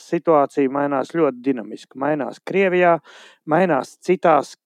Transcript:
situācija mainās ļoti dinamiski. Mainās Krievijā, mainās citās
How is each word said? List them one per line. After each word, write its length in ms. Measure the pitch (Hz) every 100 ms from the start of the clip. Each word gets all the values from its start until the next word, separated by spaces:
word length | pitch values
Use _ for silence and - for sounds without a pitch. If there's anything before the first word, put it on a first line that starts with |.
| -
situācija 640 | 156 170 151 139 143 131
mainās 420 | 139 143 135 117 165
ļoti 240 | 143 123
dinamiski. 560 | 131 123 104 110 - 131
Mainās 460 | 143 151 113 -
Krievijā, 540 | - 180 190 180 175 165 - - - _
mainās 520 | - 160 185 135 - -
citās 600 | - 180 175 143 123 -